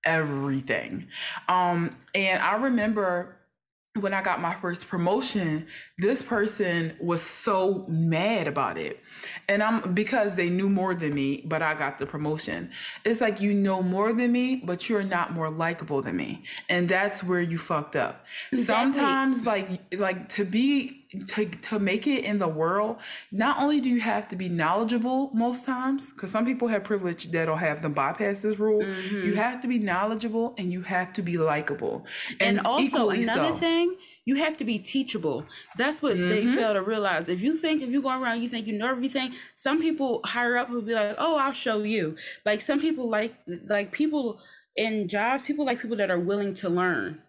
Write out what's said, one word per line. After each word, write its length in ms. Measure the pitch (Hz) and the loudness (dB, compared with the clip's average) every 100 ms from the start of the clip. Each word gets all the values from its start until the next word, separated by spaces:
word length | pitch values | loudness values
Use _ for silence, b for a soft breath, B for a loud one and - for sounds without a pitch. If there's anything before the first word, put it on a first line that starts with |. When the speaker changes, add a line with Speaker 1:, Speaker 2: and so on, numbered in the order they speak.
| 165 | 2
Speaker 1:
everything. 1000 | 165 151 139 139 135 127 98 58 - - B B B - | 2 0 -2 0 -2 0 -2 -2 -8 -10 B B B 0
Um, 480 | 180 180 170 165 - - 196 | 2 4 2 0 -6 -6 0
and 260 | 190 185 | 0 2
I 140 | 170 208 | 2 2
remember 760 | 269 240 214 214 190 175 180 - _ _ _ _ _ 220 | 2 2 2 2 2 0 -4 -14 _ _ _ _ _ -4
when 140 | 196 | 0
I 80 | 196 | 0
got 180 | 190 175 | 0 0
my 140 | 170 | -2
first 340 | 180 180 175 - | -2 -4 -4 -4
promotion, 760 | 180 170 214 262 208 165 156 160 B B - | 0 2 2 0 0 0 -2 -4 B B -2
this 240 | 196 262 | 0 0
person 720 | - 226 214 - 185 170 165 - | 0 0 0 0 0 0 -2 -4
was 180 | 170 170 | -2 0
so 640 | - - - 196 190 190 - | -2 -2 0 2 2 0 -2
mad 580 | 165 165 160 202 220 156 | 2 2 4 2 2 0
about 300 | 143 113 82 | 0 -2 -2
it. 220 | 76 - B B B B - | -8 -8 B B B B 0
And 140 | 202 | 2
I'm, 300 | 214 226 190 180 | 2 2 0 0
because 400 | 214 254 208 180 | 2 2 2 0
they 160 | 175 | 0
knew 180 | 180 196 | 2 2
more 240 | 190 185 | 2 2
than 220 | 180 156 143 | 0 -2 0
me, 260 | 139 139 156 | -2 -2 -2
but 180 | 160 | 0
I 100 | 160 | 0
got 240 | 156 143 - | 0 -4 -4
the 80 | 139 | -8
promotion. 640 | 151 151 156 - - 170 B B B | -4 -2 -2 -4 -6 -8 B B B
It's 180 | 214 226 | 0 2
like, 200 | 226 196 | 2 2
you 140 | 202 202 | 2 4
know 260 | 196 190 | 4 2
more 320 | 185 185 214 | 2 2 2
than 180 | 226 247 | 2 4
me, 260 | 247 254 262 | 4 2 0
but 300 | 170 180 - | -2 -4 0
you're 160 | 214 | 0
not 300 | 196 180 - | 2 0 0
more 160 | 170 156 | -2 -4
likable 520 | 160 165 165 160 139 | 0 -2 -2 -2 -2
than 120 | 135 87 | -2 -4
me. 280 | 71 - B B - | -4 -8 B B 0
And 180 | 180 175 | 2 4
that's 360 | 185 202 - | 2 2 -2
where 180 | 180 180 | 0 0
you 160 | 175 165 | 0 -2
fucked 380 | - 160 147 143 | -2 -2 0 -2
up. 300 | - - B B B | -2 -4 B B B
Speaker 2:
Exactly. 420 | 254 233 220 262 | 0 2 4 4
Speaker 1:
Sometimes, 540 | 285 277 269 269 240 226 | 4 2 4 2 2 2
like, 340 | 202 190 180 - 185 | 0 -2 -6 -6 -2
like, 320 | 190 185 - | 0 0 -6
to 160 | - 196 | -4 0
be 500 | 208 269 285 254 - _ 190 190 | 4 4 4 0 -10 _ -12 -6
to, 180 | - 180 | -2 -2
to 340 | - - 214 | -4 -4 0
make 280 | 196 214 294 | 2 2 2
it 180 | 269 - | 0 0
in 140 | 208 | 0
the 80 | 175 | 0
world, 500 | 156 165 190 214 226 B B B | 2 2 2 0 -4 B B B
not 280 | 196 247 - | 0 2 2
only 200 | 285 302 | 2 2
do 100 | 254 | 4
you 120 | 240 | 2
have 260 | 220 208 208 | 2 -2 -2
to 60 | 185 | -6
be 140 | 185 | -2
knowledgeable 840 | 170 156 190 226 240 240 262 269 | 2 2 2 2 2 2 0 0
most 320 | 220 233 247 - | 0 0 0 -4
times, 460 | 247 262 269 - | -2 0 -2 -4
'cause 180 | - 185 | -6 -2
some 140 | 220 233 | 0 0
people 220 | 254 240 | 0 0
have 160 | 208 | 0
privilege 480 | 196 202 180 170 170 | 0 -2 0 -4 -2
that'll 240 | 165 160 156 | 0 0 2
have 260 | 165 151 | 0 0
them 120 | 160 | -2
bypass 480 | 143 135 - 202 196 | 0 0 0 -2 0
this 180 | 214 202 | -2 0
rule, 240 | 214 214 | 2 2
Speaker 2:
Mm-hmm. 420 | 202 185 185 202 185 | 2 -4 -4 0 0
Speaker 1:
you 100 | 208 | 2
have 260 | 233 247 | 0 -2
to 60 | 254 | -2
be 120 | 247 | 0
knowledgeable 720 | 202 175 214 220 226 226 233 240 | 2 0 0 -2 -2 0 -2 -2
and 140 | 180 | -4
you 100 | 180 | -4
have 320 | 180 185 175 | -2 -2 -2
to 80 | - | -4
be 160 | 170 175 | -2 2
likable. 680 | 160 147 147 143 - - B B B B | 2 2 -2 -2 -4 -4 B B B B
Speaker 2:
And 180 | 202 202 | 2 4
Speaker 1:
And 80 | - | 2
Speaker 2:
also, 160 | 277 | 2
Speaker 1:
equally 400 | 277 285 214 196 | 2 4 2 2
Speaker 2:
another 280 | 233 226 302 | 2 2 2
Speaker 1:
so. 40 | - | 2
Speaker 2:
thing, 400 | 330 330 349 370 B B - | 2 4 2 0 B B -2
you 100 | 269 | 0
have 220 | 320 311 | 0 -2
to 80 | 233 | -4
be 140 | 208 | -4
teachable. 680 | - 269 254 214 165 127 151 B B 180 | -2 -4 -2 -2 -2 -4 -8 B B -2
That's 240 | 262 302 | -2 0
what 160 | 285 180 | 0 2
they 280 | 180 208 240 | 2 2 2
Speaker 1:
Mm-hmm. 100 | 262 | 2
Speaker 2:
fail 180 | 226 | 2
to 80 | 202 | 2
realize. 480 | 196 220 196 165 170 | 0 0 2 0 0
If 120 | 180 | 0
you 140 | 240 320 | 0 0
think, 260 | 320 311 | 0 0
if 80 | 262 | 0
you 120 | 269 | -2
go 80 | 269 | 0
around, 320 | 262 254 233 | -2 -2 -2
you 80 | 240 | -4
think 180 | 233 214 | -4 -4
you 100 | 208 | -2
know 100 | 240 | -2
everything, 460 | 262 262 269 254 254 B - | -2 -2 -2 -4 -8 B -6
some 240 | 269 311 | 0 2
people 400 | 320 311 269 226 208 | 2 0 0 -2 -2
higher 320 | 233 240 240 | -2 0 0
up 120 | 247 | 0
will 120 | 240 | -4
be 120 | 214 | 0
like, 220 | 226 208 214 | 0 0 0
"Oh, 200 | 320 311 | 0 2
I'll 160 | 269 | 0
show 300 | - 247 214 | 0 0 0
you." 320 | 208 220 160 160 B B 208 | 0 0 -2 -4 B B 0
Like, 160 | 208 | 0
some 180 | - 277 | 2 2
people 300 | 311 320 240 | 2 0 0
like, 240 | 214 226 - - 175 - | 0 -2 -8 -12 -12 -2
like, 240 | 202 196 | -2 -2
people 500 | - 311 302 240 208 B B B - | 0 0 2 -2 -6 B B B -2
in 320 | 220 220 180 | 0 0 0
jobs, 400 | 202 226 269 254 | 0 0 0 -2
people 180 | 294 277 | 0 0
like 160 | 240 | 0
people 160 | 220 226 | -2 -2
that 140 | 190 | 0
are 80 | 180 | 2
willing 340 | 175 202 202 190 | 0 0 -2 -2
to 140 | 185 | 0
learn. 520 | 175 180 151 131 156 | 2 2 0 -2 -8